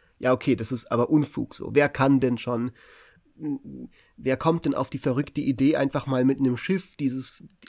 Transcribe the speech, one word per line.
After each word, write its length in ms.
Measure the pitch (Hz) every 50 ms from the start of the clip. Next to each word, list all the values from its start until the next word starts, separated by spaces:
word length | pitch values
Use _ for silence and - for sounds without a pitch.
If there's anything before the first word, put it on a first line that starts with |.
| _ _ _ -
„Ja, 140 | - 127 127
okay, 240 | 123 - 139 123
das 160 | 101 110 - 131
ist 180 | 120 - -
aber 180 | - 117 120 -
Unfug 460 | 156 151 139 - - - 113 - -
so. 180 | - - - 110
Wer 140 | 143 143
kann 320 | 143 - - 135 135 139 131
denn 180 | 131 127 120
schon, 340 | 113 - 120 120 117 120 123 - _ - - - - - _ _ _ _ _ _ 151 151 147 139 135 - 143 135 127 123 - _ _ _ _ _
wer 180 | - 120 131 131
kommt 300 | - - 165 165 165 -
denn 100 | 147 139
auf 140 | - 135 -
die 80 | -
verrückte 420 | 135 - 143 123 135 147 - - -
Idee, 380 | - 143 131 110 135 147 156
einfach 300 | 135 139 139 - 143 -
mal 180 | 135 131 127 127
mit 140 | 131 135 127
einem 180 | 135 131 123
Schiff 400 | 120 - - 190 185 - - _
dieses, 440 | - 143 131 127 131 127 - - - - - _ _ -